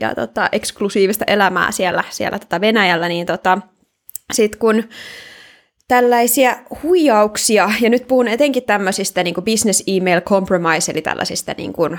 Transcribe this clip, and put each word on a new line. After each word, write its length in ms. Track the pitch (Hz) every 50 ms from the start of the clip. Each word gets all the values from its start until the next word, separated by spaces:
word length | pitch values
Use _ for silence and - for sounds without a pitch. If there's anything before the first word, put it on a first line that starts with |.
ja 140 | - - -
tota, 340 | - 233 214 - 226 196 - -
eksklusiivista 720 | 214 - - - - 208 196 - 208 196 185 208 - 226
elämää 440 | - 196 208 196 185 185 185 - - 208
siellä, 320 | - 190 180 170 170 175 -
siellä 280 | - - 208 185 - 196
tota 220 | - - 175 170
Venäjällä, 480 | 196 220 226 226 202 180 175 165 170 175
niin 180 | 170 170 175
tota, 320 | 175 165 185 - 185 185 202 - - _ _ _ _ _ _ _ - - - - - -
sit 240 | - 214 214 214
kun 280 | - 233 226 220 220 226 226 - - - - - - - - - - - - - _ _ _ _ _ _ -
tällaisia 680 | 247 247 247 240 240 233 233 240 - 285 262 254 220 - - - - - -
huijauksia, 880 | 311 370 359 311 277 220 208 208 214 214 - - - 220 202 175 202 214 214
ja 100 | 233 220
nyt 180 | 240 247 247 -
puhun 200 | 262 254 247 226
etenkin 340 | 220 233 294 294 254 247 247
tämmöisistä 600 | - 208 202 202 185 190 - 196 - - 185 175
niinku 200 | 180 170 180 180
business 400 | 220 220 208 - 220 190 - -
email 340 | - 190 185 185 185 175 175
compromise, 720 | 180 - 202 196 190 185 190 180 175 165 160 160 165 - -
eli 100 | 156 156
tällaisista 520 | - - - - - - - - - - -
niinku, 300 | - - - - 165 147 165